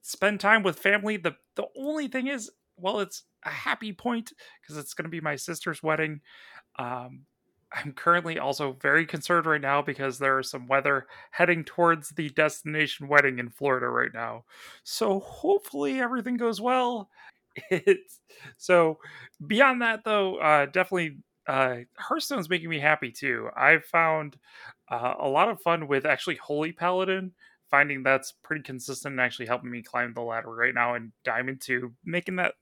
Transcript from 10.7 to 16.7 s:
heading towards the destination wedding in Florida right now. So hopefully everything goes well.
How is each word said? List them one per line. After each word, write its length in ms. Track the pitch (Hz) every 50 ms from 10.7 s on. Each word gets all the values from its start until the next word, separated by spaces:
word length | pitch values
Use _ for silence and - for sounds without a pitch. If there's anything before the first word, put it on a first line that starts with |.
| 135 139 135 143 143 135 - _ - - - _
heading 320 | - - 175 175 175 165 156
towards 460 | - - - 170 170 165 156 147 -
the 200 | 147 165 156 147
destination 800 | 135 - 156 151 - - - 151 151 156 156 143 - - 147 139
wedding 320 | 147 143 139 135 127 123
in 100 | 120 120
Florida 380 | - - 139 143 127 127 123 123
right 260 | 120 120 123 120 117
now. 300 | 113 117 113 113 113 _ _ - - - - - - _
So 340 | - - - 226 214 196 196
hopefully 800 | 196 - - - - 320 403 392 - - - 277 285 285 269 262
everything 360 | 254 233 254 247 208 254 247
goes 240 | 233 240 233 220 185
well. 500 | 214 247